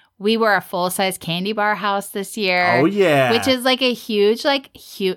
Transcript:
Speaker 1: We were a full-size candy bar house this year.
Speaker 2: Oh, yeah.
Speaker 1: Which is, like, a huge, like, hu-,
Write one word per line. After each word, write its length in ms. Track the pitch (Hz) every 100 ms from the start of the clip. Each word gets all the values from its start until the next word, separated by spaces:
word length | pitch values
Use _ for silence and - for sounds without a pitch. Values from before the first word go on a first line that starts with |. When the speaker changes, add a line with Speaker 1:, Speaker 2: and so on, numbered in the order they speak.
| _ _
Speaker 1:
We 180 | 202 226
were 180 | 226
a 60 | 196
full-size 580 | - 185 180 180 190 180
candy 340 | - 170 190
bar 220 | 214 208 208
house 320 | 202 202 196
this 280 | 208 190 -
year. 420 | 190 180 180 175
Speaker 2:
Oh, 40 |
yeah. 460 | 170 202 185 143 131
Speaker 1:
Which 140 | 233 -
is, 160 | 254
like, 180 | 254 254
a 100 | 254
huge, 520 | 233 - 214 202 233
like, 320 | 311 277 269 -
hu-, 400 | - - 190